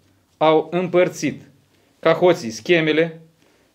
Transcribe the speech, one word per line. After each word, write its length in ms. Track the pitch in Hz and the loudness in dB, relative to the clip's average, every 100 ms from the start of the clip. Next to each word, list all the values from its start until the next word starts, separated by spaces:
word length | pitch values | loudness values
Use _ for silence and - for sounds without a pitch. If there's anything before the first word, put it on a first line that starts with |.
| _ _ _ - | _ _ _ -2
au 320 | 156 156 - | 2 2 0
împărțit 720 | 175 180 180 180 - 147 - - _ _ _ _ _ | -4 -2 0 0 -2 -8 -8 -14 _ _ _ _ _
ca 120 | 160 | 0
hoții 380 | 160 180 165 113 | 2 2 2 -4
schemele 720 | 110 - 170 156 156 165 - - _ _ _ _ | -8 0 0 2 0 -2 -4 -20 _ _ _ _